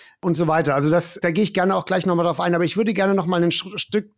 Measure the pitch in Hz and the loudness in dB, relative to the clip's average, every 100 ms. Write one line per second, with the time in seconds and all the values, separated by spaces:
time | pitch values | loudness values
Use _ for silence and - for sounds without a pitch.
0 | - _ 190 160 170 160 147 139 147 170 | -20 _ -2 0 2 2 2 2 2 2
1 | 160 - 175 165 208 - 185 190 - 185 | 0 -2 -2 0 0 0 0 0 -2 -2
2 | 185 175 170 160 180 170 175 196 220 190 | 0 0 0 0 0 0 0 0 -2 0
3 | 190 196 170 180 170 165 185 196 - 208 | 2 2 0 2 2 0 -6 -10 -4 -4
4 | 208 | -4